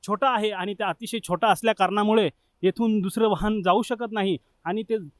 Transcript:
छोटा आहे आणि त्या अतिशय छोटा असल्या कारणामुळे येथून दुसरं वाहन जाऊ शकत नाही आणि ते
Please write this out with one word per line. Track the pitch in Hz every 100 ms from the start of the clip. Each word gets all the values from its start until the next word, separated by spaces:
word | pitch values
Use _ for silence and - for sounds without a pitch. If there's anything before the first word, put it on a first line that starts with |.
| -
छोटा | 202 269
आहे | 240 214
आणि | 196 185
त्या | 202 208
अतिशय | 170 226 226
छोटा | - 175 226
असल्या | 185 226
कारणामुळे | 214 185 202 208 220 190 - _ _
येथून | 185 - 226 214
दुसरं | 190 196 220
वाहन | 185 202 214
जाऊ | 180 190
शकत | 240 233 233
नाही | 220 196 160 _ _
आणि | 160 202
ते | 214 220 160 _